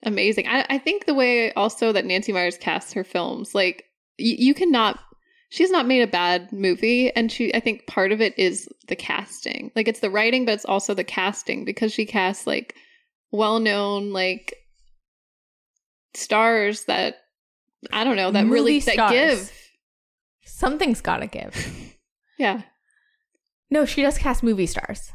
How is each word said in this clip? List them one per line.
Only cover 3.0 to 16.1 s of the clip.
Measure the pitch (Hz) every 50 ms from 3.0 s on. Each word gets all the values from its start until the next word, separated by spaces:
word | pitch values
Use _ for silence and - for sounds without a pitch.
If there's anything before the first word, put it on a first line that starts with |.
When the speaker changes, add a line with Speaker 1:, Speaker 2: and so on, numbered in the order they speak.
| 185
Speaker 1:
films, | - - 180 170 - - - 202 - -
like, | 202 190 180 170 - - _ _ _ _ _ _ _
y-, | - 226 233 -
you | 240 262 285
cannot, | - 359 349 285 240 220 208 - - - - - _ _ _ _ _ _ _
she's | - - 330 370
not | 370 339 269 240
made | 262 254
a | 240 196
bad | 190 175 175 175 180 180 180 -
movie. | - 196 196 190 180 175 - 220 240 247 254 247 -
And | 233 233 226
she, | - - 240 214 -
I | 226
think | - 240 214 - - -
part | - - 190 190
of | 208 214
it | 226 202 - -
is | 190 185 180 202 - - - _ _ -
the | -
casting. | - - - - - 196 - - - - - - - - 220 _
Like, | 226 220 220
it's | 220 -
the | - 208
writing, | 190 214 214 226 233 262 254
but | 233 214
it's | 208 -
also | - 196 196 - - 202
the | 190 180
casting | - - - 185 190 202 - - - - - 208
because | 202 202 - - 220 214
she | - 220
casts, | 208 - 214 185 185 196 - -
like, | - - - - _ - - _ _ _ _ _ _ _ _ _ _
well-known, | - 208 220 214 220 226 226 214 202 202 202 202 202 202 202 202 196
like, | 190 185 185 185 - - - - - _ _ _ _ _ _ _ _ _ _ _ _ _ _ _ _ _ _ _ _ _ _ _ _ _ _ _ _ _ _